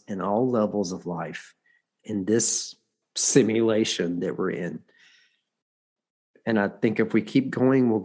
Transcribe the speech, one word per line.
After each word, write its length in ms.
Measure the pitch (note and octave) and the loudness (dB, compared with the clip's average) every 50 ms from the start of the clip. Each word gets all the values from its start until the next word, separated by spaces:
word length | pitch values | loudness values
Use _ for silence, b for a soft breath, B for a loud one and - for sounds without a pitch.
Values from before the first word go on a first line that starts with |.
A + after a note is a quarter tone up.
| _ | _
in 140 | - G#2 F#2 | -10 -8 -6
all 280 | F2 G2 G#2 A2+ C3 B2+ | -2 -2 0 0 0 2
levels 420 | B2 A2+ G#2+ G2 G2+ G#2 G2 F2 F#2 | 2 2 0 0 0 -2 -2 -4 -6
of 120 | F2+ - | -8 -8
life 480 | F2 F2 F2 E2 D#2 D#2+ - - - - _ _ _ _ _ _ _ _ _ - | -8 -8 -6 -8 -8 -10 -14 -16 -20 -20 _ _ _ _ _ _ _ _ _ -10
in 180 | - G#2+ G2+ F#2 | -6 -6 -4 0
this 500 | F#2+ G#2+ A#2+ - - - - - - - _ _ _ _ _ _ _ - | 0 2 2 2 0 -2 -4 -6 -8 -14 _ _ _ _ _ _ _ -6
simulation 1040 | - - - - C#3 A2 G#2+ A2 A2+ A2+ A2+ A2 G#2+ A2 - - - F2+ F2 F2 F2 | -2 0 4 4 4 4 4 4 2 2 2 2 2 0 0 -2 -2 -2 -4 -4 -4
that 160 | F#2+ E2+ - | -4 -4 -4
we're 140 | - F#2 F#2 | -4 -4 -4
in. 300 | - - F2+ E2+ D#2 - - b b b b b b b b b b b b _ _ _ _ _ _ _ _ _ _ _ _ _ _ _ _ _ _ _ - A2+ | -4 -4 -6 -8 -8 -10 -14 b b b b b b b b b b b b _ _ _ _ _ _ _ _ _ _ _ _ _ _ _ _ _ _ _ -4 -2
And 80 | A2+ G#2+ | 0 0
I 80 | G2+ G2+ - - | 0 0 0 0
think 180 | - A#2 G#2+ A#2+ | 0 0 2 0
if 140 | A2 A2 - | 0 0 0
we 80 | A2 | 0
keep 300 | G#2+ - - C3+ B2+ B2+ | 0 2 0 0 0 0
going, 380 | - - B2+ C3 C3+ C3+ B2+ A#2 | 0 0 2 4 4 4 4 2
we'll 80 | A2 G#2 | 2 2